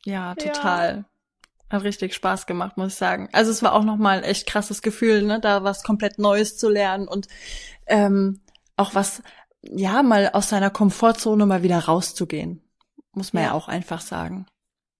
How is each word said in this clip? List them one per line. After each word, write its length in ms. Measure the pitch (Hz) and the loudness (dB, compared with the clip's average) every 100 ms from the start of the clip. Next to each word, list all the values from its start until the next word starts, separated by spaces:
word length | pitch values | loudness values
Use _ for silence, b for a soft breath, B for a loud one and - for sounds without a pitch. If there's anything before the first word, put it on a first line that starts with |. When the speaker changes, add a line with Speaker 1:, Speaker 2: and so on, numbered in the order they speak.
Speaker 1:
ja, 240 | 202 190 180 | -10 -8 -8
Speaker 2:
Ja. 60 | 180 | -8
Speaker 1:
total. 680 | - 294 190 175 170 202 - _ _ _ _ _ - | -8 -4 -2 0 -2 -4 -12 _ _ _ _ _ -6
Hat 140 | 202 | -4
richtig 320 | 202 202 190 | -4 -4 -8
Spaß 320 | - 185 190 - | -4 -4 -4 -6
gemacht, 300 | 175 185 - | -6 -6 -6
muss 160 | 190 | -6
ich 60 | - | -4
sagen. 300 | 180 185 196 | -2 -2 0
Also 180 | - 226 | 2 2
es 120 | 220 | 2
war 80 | 226 | 2
auch 100 | 214 | 2
nochmal 340 | 214 214 202 190 | 2 2 0 0
ein 60 | |
echt 220 | - 202 - | -2 -4 -4
krasses 340 | 208 208 202 | -4 -4 -4
Gefühl, 420 | 220 208 226 214 | -6 0 2 2
ne, 180 | 208 220 | 2 0
da 240 | 214 202 | 0 0
was 180 | 196 196 | 0 -4
komplett 360 | - 208 208 - | -2 0 0 0
Neues 360 | 208 202 214 - | 2 4 0 0
zu 120 | 220 | 2
lernen 400 | 208 196 196 196 | 2 2 -2 -4
und, 180 | 202 - B B B B B - | -8 -8 B B B B B 0
ähm, 560 | 214 202 196 196 196 _ _ _ - | 4 4 4 2 -2 _ _ _ -2
auch 180 | 196 | 0
was, 280 | 196 196 - B B _ _ | 0 -2 -6 B B _ _
ja, 400 | - 190 190 240 | -12 -4 0 4
mal 260 | 262 208 202 | 4 6 4
aus 160 | 202 196 | 2 0
seiner 220 | 202 196 | 2 0
Komfortzone 760 | 196 208 - 226 226 220 214 202 | 4 2 4 2 4 2 4 4
mal 160 | 185 | 4
wieder 140 | 175 170 | 2 2
rauszugehen. 840 | 165 170 - - 175 151 160 175 _ _ _ _ _ | 2 0 0 -6 -6 -6 -8 -12 _ _ _ _ _
Muss 200 | 196 190 | -12 -4
man 100 | 180 | -2
ja 60 | 185 | 0
Speaker 2:
Ja. 40 | |
Speaker 1:
auch 120 | 160 - | -2 -4
einfach 320 | 180 - 165 | -8 -8 -10
sagen. 460 | - 175 170 185 185 _ _ _ _ | -8 -8 -8 -10 -14 _ _ _ _